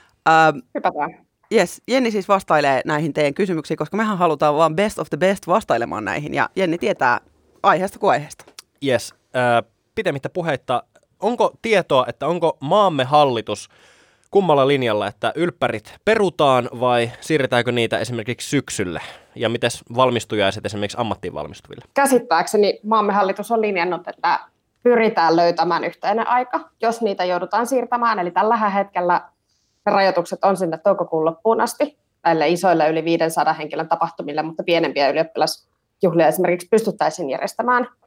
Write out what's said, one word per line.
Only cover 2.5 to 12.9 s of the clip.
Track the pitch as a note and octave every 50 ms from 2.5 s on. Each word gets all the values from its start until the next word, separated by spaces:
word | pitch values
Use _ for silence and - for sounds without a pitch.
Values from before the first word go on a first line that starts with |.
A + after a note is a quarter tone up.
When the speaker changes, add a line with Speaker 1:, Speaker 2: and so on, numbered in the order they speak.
| E3+ D3+ C#3+ C#3 C3+ B2+ -
Speaker 1:
näihin | - D#3 D3 D#3+ D#3 C3+
teidän | - D3+ C#3+ C#3
kysymyksiin, | - F3 F3+ F3+ D#3+ D3+ - E3 D3+
koska | D#3 D3+ -
mehän | G#3 A3+ G#3+ G#3 F3
halutaan | F3+ E3+ D#3 C3+ D#3 D3+ D3
vaan | D3 E3 D#3+ D#3
best | E3 G3+ G#3+ - -
of | D#3+ -
the | -
best | D3+ F#3 F#3+ G3+ F#3+ -
vastailemaan | - F3 A3 - - C3 A#2 A#2 - - G#2 G#2+
näihin, | F#2+ G2+ D3+ D3 D3 C#3
ja | C#3 C3 - -
Jenni | - F#3+ F3 D#3+ F3
tietää | - A3 F#3 - - B2 A#2+ - - _ _ _ _ _ _ _ -
aiheesta | G3 F3+ D#3 F#3 G3+ - -
kuin | - G3
aiheesta. | C3 C3 D3 D3 - - - - _ - - _ _ _
Speaker 3:
Jes, | C#3+ C3+ B2 A#2 - - - _ _ _ -
äh, | B2+ B2 B2 A#2+ A#2 A2 - _ _ _ _ _
pitemmittä | - G#3 F3+ C#3+ C#3 - -
puheitta, | - F#3 E3 E3 C#3+ - - - B2+ G#2 - _ _ _ _ _ _ _
onko | - G#3 B3 - A3 E3+ - _ -
tietoa, | A3+ G#3+ F#3+ E3 - D3 C3 B2 -
että | A#2+ - C#3
onko | D3 F3 F3 E3 D#3 - -
maamme | C3 C#3+ F3 G#3+ G#3 F#3+